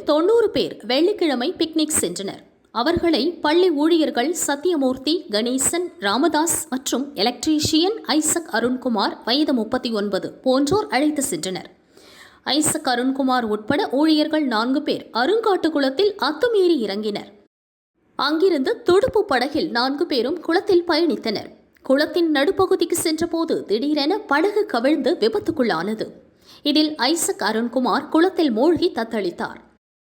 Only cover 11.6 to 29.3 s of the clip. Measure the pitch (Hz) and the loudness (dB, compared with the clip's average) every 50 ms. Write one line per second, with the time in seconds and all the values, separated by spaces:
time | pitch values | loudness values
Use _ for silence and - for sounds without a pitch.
11.6 | - - - _ _ _ _ - - - - - - - - _ _ 226 254 302 | -10 -14 -20 _ _ _ _ -20 -20 -20 -20 -20 -20 -20 -20 _ _ -2 0 0
12.6 | 302 302 - 311 302 277 247 233 254 262 269 277 277 262 254 254 233 214 208 214 | 0 0 -2 -2 -2 -2 0 0 0 0 0 0 0 2 2 0 0 0 -4 -4
13.6 | 214 - 277 302 440 - - 269 302 320 311 302 302 302 311 311 302 262 226 214 | -2 -2 0 0 0 0 2 2 4 4 4 4 2 2 0 0 0 0 0 0
14.6 | 226 254 269 302 294 311 202 - - - - 214 247 302 403 466 - 427 381 349 | 0 0 0 0 0 -2 -4 -4 -4 -6 -2 0 2 2 2 2 2 2 2 2
15.6 | - 320 311 285 269 262 269 - 403 415 415 - - 277 311 302 - 480 466 403 | 0 0 0 2 0 0 2 2 0 0 2 0 -2 -2 0 0 0 2 4 4
16.6 | 370 349 339 277 220 190 196 208 214 214 208 175 - - - - _ _ _ _ | 4 4 4 2 0 -2 -4 -4 -4 -4 -6 -6 -8 -12 -20 -20 _ _ _ _
17.6 | _ _ _ _ _ _ _ _ _ _ _ - 247 285 311 320 359 392 339 277 | _ _ _ _ _ _ _ _ _ _ _ -4 -2 0 2 4 4 4 4 2
18.6 | 262 349 480 - - - 349 392 508 508 - 440 403 - 277 240 247 285 - 302 | 2 0 -2 0 2 4 4 4 4 4 2 0 2 2 2 0 0 0 -2 -2
19.6 | 196 156 214 233 247 269 277 294 359 - - 247 220 254 359 339 - - 330 370 | -2 0 0 0 0 0 0 -2 -2 0 0 0 0 0 -2 -4 -2 0 0 0
20.6 | 392 - 381 349 339 - 320 302 349 311 220 - - 226 208 - - - - - | 2 4 4 4 4 2 2 2 2 2 0 -2 -2 -4 -4 -4 -8 -12 -18 -20
21.6 | _ _ _ _ _ - 262 269 302 311 311 370 339 320 302 269 277 330 392 - | _ _ _ _ _ 2 2 4 4 0 2 0 0 2 2 2 2 2 2 2
22.6 | 381 370 381 359 349 339 349 330 - 339 320 311 339 339 - 330 330 - 240 - | 2 2 2 0 2 -2 -2 -2 -2 -2 -2 -2 -2 -4 -2 -4 -2 0 -2 -4
23.6 | - - 196 233 254 294 302 294 277 302 392 - - - 277 294 330 415 403 440 | -2 -2 -2 -2 0 0 0 0 0 0 0 -2 0 0 0 2 2 2 2 0
24.6 | 415 - - 240 226 262 311 285 240 247 339 - 202 226 427 415 - - 320 - | -2 0 -2 0 2 2 2 2 2 0 0 2 0 0 0 0 -4 -4 -2 0
25.6 | 247 220 170 160 170 208 220 214 170 - - - - - _ _ _ - - - | 0 0 0 -2 -2 -4 -6 -6 -8 -10 -12 -20 -20 -20 _ _ _ -20 -20 -6
26.6 | _ 285 277 302 311 302 302 - 226 262 330 339 - - 381 - 202 202 214 220 | _ 0 2 2 2 2 0 0 0 0 2 0 0 -4 -4 -2 -2 -2 0 0
27.6 | 233 240 - 262 247 220 185 247 285 - - 320 339 370 370 - 330 285 220 214 | -2 -2 -2 0 0 2 0 0 -2 2 2 4 4 4 2 2 0 2 2 2
28.6 | 262 339 339 - 339 359 - 247 226 226 - 220 196 175 | 2 2 2 2 0 -2 -2 -4 -6 -4 -4 -4 -4 -4